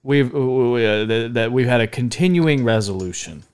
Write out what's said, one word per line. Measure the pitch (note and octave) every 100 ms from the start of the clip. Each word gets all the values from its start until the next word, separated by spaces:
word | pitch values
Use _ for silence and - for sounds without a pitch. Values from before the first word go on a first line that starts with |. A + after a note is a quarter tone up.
we've, | C3+ C#3+ B2+
uh, | C#3 C3 B2+ A#2+ A#2+ A2+ G#2+ A2
that, | A2+ A#2 A#2+
that | A2+
we've | B2 B2
had | B2
a | A2
continuing | - B2 - F#3 F3 D#3+ C#3+ A#2
resolution? | A2+ G2+ F#2+ F#2 F2 - D#2 -